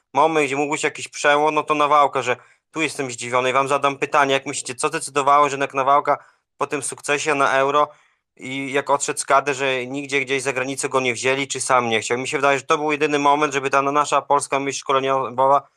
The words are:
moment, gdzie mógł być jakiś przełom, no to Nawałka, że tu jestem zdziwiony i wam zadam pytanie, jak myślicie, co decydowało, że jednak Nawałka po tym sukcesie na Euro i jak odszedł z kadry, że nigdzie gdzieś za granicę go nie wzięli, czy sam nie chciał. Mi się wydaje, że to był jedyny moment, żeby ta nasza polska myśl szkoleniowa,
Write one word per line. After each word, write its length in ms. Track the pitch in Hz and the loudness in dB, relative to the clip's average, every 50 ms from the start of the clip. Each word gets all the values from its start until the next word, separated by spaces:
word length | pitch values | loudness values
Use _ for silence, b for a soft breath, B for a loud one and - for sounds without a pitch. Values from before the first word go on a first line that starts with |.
| b b - | b b 0
moment, 340 | 135 147 160 160 156 147 | 2 2 4 4 2 0
gdzie 100 | 131 135 | 0 0
mógł 160 | 139 151 139 151 | -2 -2 -2 -2
być 100 | 151 - | -2 -2
jakiś 260 | 151 143 - 120 - | -4 -4 -4 -14 -14
przełom, 460 | - - - 151 147 147 151 156 151 | -8 -2 2 2 4 4 4 2 0
no 80 | 151 147 | 0 -2
to 120 | - 156 | -2 0
Nawałka, 480 | 147 147 143 147 147 143 135 - 135 120 | 0 2 4 4 4 4 4 2 -2 -2
że 140 | 120 123 120 b b b b b _ | -2 -4 -4 b b b b b _
tu 120 | - 156 160 | -8 -4 -4
jestem 280 | 147 - - 139 127 | -4 -4 -4 -6 -6
zdziwiony 400 | 120 120 120 120 120 127 127 127 | -6 -10 -8 -2 -2 0 0 2
i 20 | 123 | 2
wam 160 | 135 139 135 | 0 0 0
zadam 300 | 147 139 135 143 139 135 | 0 0 0 0 -2 -2
pytanie, 340 | - 143 - 151 143 135 135 | -6 -2 2 2 2 4 2
jak 140 | 135 - | 0 -2
myślicie, 280 | 147 135 - - - 127 | -4 -10 -8 -8 -10 -8
co 160 | - - 151 | -4 -4 -4
decydowało, 580 | 139 160 143 - 135 143 139 135 143 143 147 143 | -4 -4 -8 -4 -4 -2 2 4 4 6 4 4
że 40 | 131 | 2
jednak 220 | 135 139 135 - | -2 -4 -4 -2
Nawałka 440 | 139 131 135 139 147 143 - 143 - b b b b b b _ | -2 2 2 2 2 2 2 -2 -2 b b b b b b _
po 100 | - 143 | -8 -6
tym 160 | - - 143 123 | -4 -4 -6 -6
sukcesie 520 | - - - - - 143 139 139 156 147 | -6 -10 -8 -4 -2 -2 -2 0 0 0
na 180 | 139 139 117 123 | 2 2 2 2
Euro 360 | 135 135 139 139 147 147 - b b b b b b b b _ | 2 2 2 2 2 0 0 b b b b b b b b _
i 360 | - - 127 131 135 139 135 131 | -16 -14 -10 -10 -8 -8 -4 -4
jak 180 | 143 139 - | -4 0 0
odszedł 300 | 139 139 - - 147 - | 0 0 0 -2 -4 -4
z 40 | - | -2
kadry, 300 | - 143 139 135 143 143 | 2 2 2 2 2 -2
że 320 | 123 139 135 131 131 123 | -2 0 -2 -2 -2 -4
nigdzie 340 | 123 135 143 143 139 135 143 | -6 -8 -8 -6 -4 -2 -2
gdzieś 220 | 131 123 135 135 123 | -2 0 -2 -2 -2
za 100 | 139 127 | -2 -4
granicę 360 | 127 127 135 139 131 - 139 | -4 -4 -6 -6 -6 -4 -2
go 120 | 131 131 | 0 0
nie 140 | 131 127 117 | 0 0 -2
wzięli, 340 | 110 120 127 135 135 139 135 | -2 0 -2 0 -2 -2 -6
czy 120 | - 131 | -6 -6
sam 280 | - - 135 127 123 117 | -2 0 2 2 2 2
nie 120 | 113 110 | 0 -2
chciał. 180 | 104 - 120 120 | 0 -2 -4 -4
Mi 100 | 131 123 | -4 -4
się 100 | 151 143 | -4 0
wydaje, 200 | 135 143 139 135 | 2 2 2 0
że 60 | 127 | 0
to 140 | - 165 156 | -2 -2 0
był 140 | 147 151 151 | 0 -2 -2
jedyny 260 | 139 151 151 147 147 | 0 0 0 0 2
moment, 360 | 143 143 143 147 151 147 135 | 4 4 4 4 2 0 0
żeby 160 | 139 131 135 | -2 -2 0
ta 120 | 135 139 139 | 0 0 0
nasza 400 | 139 143 147 147 143 151 143 135 | 2 2 0 0 2 0 0 0
polska 380 | - 143 143 135 - - 135 | 2 0 0 0 0 -4 -2
myśl 180 | 139 139 131 - | -2 -2 -6 -6
szkoleniowa, 880 | - - 139 135 131 135 135 135 131 107 123 120 131 135 139 139 139 b b | -4 0 0 2 2 2 0 0 -2 -4 -2 0 2 4 4 4 2 b b